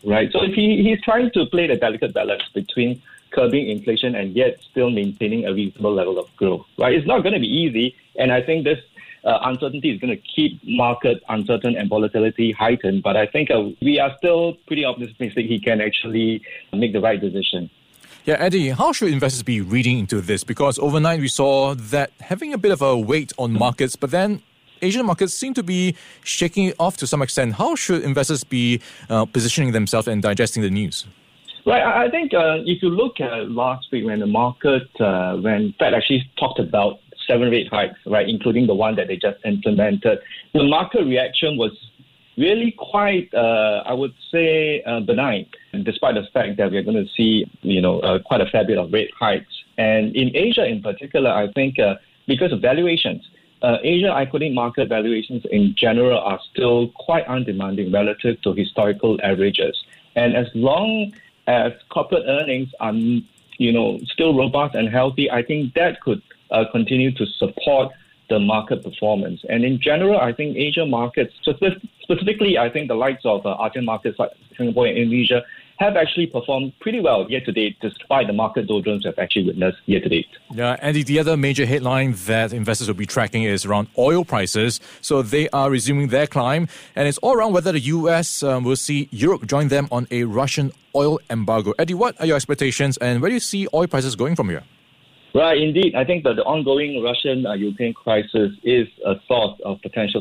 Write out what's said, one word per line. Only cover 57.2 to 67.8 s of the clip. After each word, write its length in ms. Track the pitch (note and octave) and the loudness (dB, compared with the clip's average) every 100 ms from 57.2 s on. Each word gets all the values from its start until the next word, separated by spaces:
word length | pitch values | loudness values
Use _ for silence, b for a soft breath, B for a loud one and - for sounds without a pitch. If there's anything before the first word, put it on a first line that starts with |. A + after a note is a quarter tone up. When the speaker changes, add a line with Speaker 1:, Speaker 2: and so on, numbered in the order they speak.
| - | 0
Speaker 1:
undemanding 640 | B2+ A2 F#2+ G2 G2 F#2 | -4 -2 -4 -4 -2 0
relative 480 | G2+ G#2 G#2 A#2 F#2 | 2 0 0 -2 -2
to 140 | G2+ | -2
historical 640 | F2+ F#2 - G#2 G2+ A#2+ G#2 | -2 -2 0 0 2 0 2
averages. 560 | G2 F#2+ G2+ G2+ D2+ - - b b A#2+ | 0 2 2 2 -2 -4 -12 b b 0
And 180 | A#2+ | 2
as 120 | A#2 A#2 | 2 -2
long 580 | A#2 C3 D#3+ A3 A3 G3+ B B _ - | 0 2 2 0 -2 -4 B B _ 0
as 260 | A#2+ A#2 - - | 2 0 -4 -6
corporate 340 | D#3+ - F3 C3 | -4 0 0 0
earnings 400 | C#3+ D3+ C3 C3 - | -2 0 -4 -4 -6
are, 140 | A2 | -4
you 800 | A2 A2+ A#2+ - _ _ - A#2 | 0 0 0 -4 _ _ -2 2
know, 260 | A#2 A2 G2+ | 2 2 -2
still 320 | - - D#3+ C3+ | -8 0 2 2
robust 400 | C3 C#3+ D3 A2 | 2 0 0 -2
and 120 | A2+ | 0
healthy, 400 | B2+ C3 C3+ C#3 | 2 0 0 0
I 140 | A#2+ | 0
think 320 | A#2+ D3+ C3 | -2 -2 -2
that 260 | E3 A3+ A#3+ | 0 0 0
could, 220 | - G#3 _ - - | -4 -4 _ -20 -2
uh, 120 | A2 A2+ | 0 0
continue 400 | A#2+ A2 C3 C3 | 0 0 2 0
to 140 | C3 G2+ | 0 -4
support 640 | - G2 - D3 C3+ | -2 -4 -2 0 2